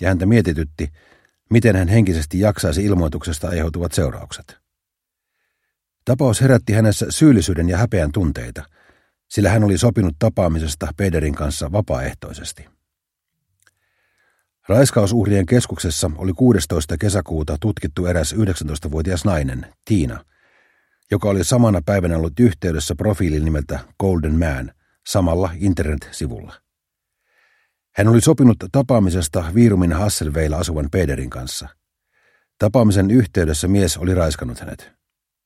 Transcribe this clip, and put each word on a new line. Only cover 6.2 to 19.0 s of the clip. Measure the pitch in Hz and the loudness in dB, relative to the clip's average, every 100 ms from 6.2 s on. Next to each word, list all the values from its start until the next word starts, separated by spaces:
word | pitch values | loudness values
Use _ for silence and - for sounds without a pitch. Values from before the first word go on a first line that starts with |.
| 135 107 | 2 4
herätti | 131 127 - | 4 4 4
hänessä | 107 110 101 - | 2 2 2 -4
syyllisyyden | - 156 113 87 82 85 | 4 6 6 4 -2 -2
ja | 87 | 0
häpeän | 113 95 76 | 0 0 -2
tunteita, | 101 85 - 60 - - _ _ _ _ _ _ | 0 -2 -4 -10 -14 -18 _ _ _ _ _ _
sillä | - 98 | 0 2
hän | 110 | 4
oli | 104 92 | 2 4
sopinut | 120 - 92 73 | 2 2 0 0
tapaamisesta | 113 - 87 82 78 71 76 - | -2 2 0 0 -4 -6 -8 -4
Pederin | 98 80 76 67 | -2 0 -2 -2
kanssa | 73 - 71 | -6 -6 -4
vapaaehtoisesti. | 82 - 65 65 - - - - - - _ _ _ _ _ _ _ _ _ _ _ _ _ _ _ _ _ _ _ - | -4 -2 -4 -4 -10 -16 -14 -16 -16 -20 _ _ _ _ _ _ _ _ _ _ _ _ _ _ _ _ _ _ _ 0
Raiskausuhrien | 107 139 123 98 117 98 101 87 | 4 4 4 2 0 2 0 2
keskuksessa | 120 - 90 90 - 87 76 | 0 0 -6 -4 -2 -4 -4
oli | 92 | -6
kuudestoista | 90 127 101 - 82 - 98 | 2 4 4 2 -4 -4 -4
kesäkuuta | 104 95 - 80 76 76 | -2 -2 -4 -6 -4 -4
tutkittu | 82 - - 82 90 | -4 -4 -8 -4 -2
eräs | 85 85 | -2 -2
yhdeksäntoistavuotias | 104 98 87 76 76 80 80 | -2 -2 -2 -6 -8 -6 -4